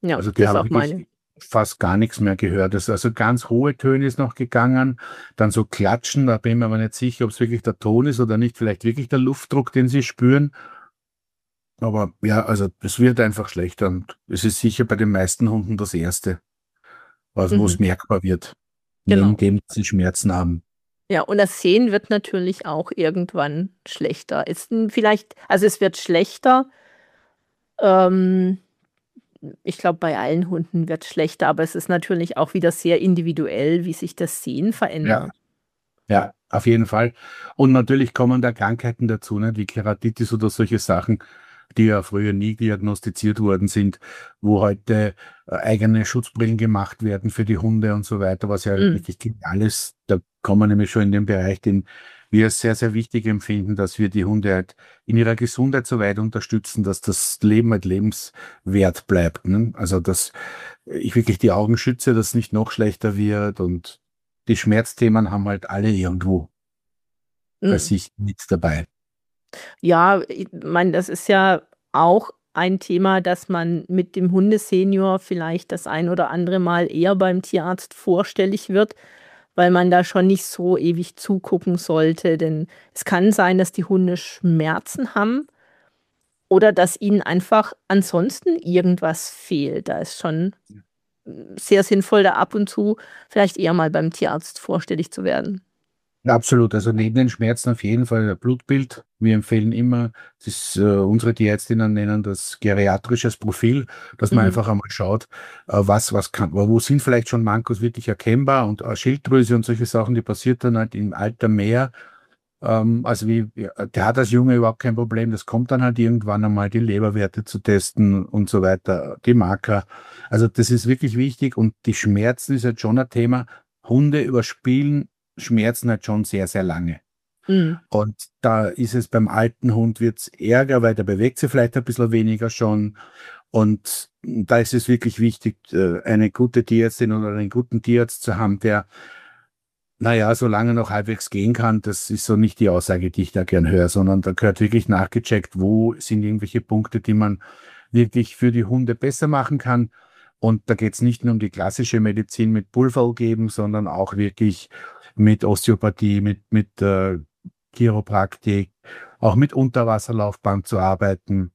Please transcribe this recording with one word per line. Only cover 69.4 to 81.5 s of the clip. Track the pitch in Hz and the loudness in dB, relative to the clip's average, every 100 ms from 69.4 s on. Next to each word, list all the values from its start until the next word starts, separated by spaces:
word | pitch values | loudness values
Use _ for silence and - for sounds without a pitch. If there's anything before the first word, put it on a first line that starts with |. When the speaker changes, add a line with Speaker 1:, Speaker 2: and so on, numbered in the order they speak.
| _ - - - | _ -20 -20 -6
Speaker 1:
Ja, | 170 170 175 196 - | 2 4 6 4 0
ich | - 185 | -10 -12
mein, | 170 151 170 185 | -12 -4 0 2
das | 165 185 | 0 -4
ist | 180 - | -8 0
ja | 196 190 180 _ _ _ | 4 4 2 _ _ _
auch | 131 165 196 - - _ | 2 4 4 2 -20 _
ein | - 180 190 | -4 -2 -2
Thema, | - 175 190 190 | -2 0 2 2
dass | 180 180 - | 0 -4 -4
man | 180 170 170 - | -4 -2 -4 -2
mit | 180 180 - | -2 -2 -2
dem | 180 | 0
Hundesenior | 190 196 214 - 185 190 196 190 190 | 2 2 2 0 0 2 2 0 -2
vielleicht | - 185 160 170 - | -4 -6 -4 -6 -6
das | 170 - | -10 -6
ein | 156 170 | -4 -2
oder | 175 175 | 0 -2
andere | 165 175 185 | -2 -2 0
Mal | 175 175 175 | 0 0 -2
eher | - 175 196 | 0 0 2
beim | 185 185 | 2 0
Tierarzt | - 185 165 185 - | -2 -4 -4 -6 -8
vorstellig | - - 180 196 - 190 208 - | -12 -2 0 0 0 0 0 -2
wird, | 190 214 - - - - - _ | 0 0 -2 -20 -20 -20 -20 _
weil | - 180 | 2 4
man | 180 180 | 6 6
da | 180 | 4
schon | 175 196 185 | 4 2 4
nicht | 196 - | 2 -2
so | - 180 185 | -6 0 0
ewig | 170 170 175 - | 0 -2 -4 -12
zugucken | - 196 - | -4 -4 -2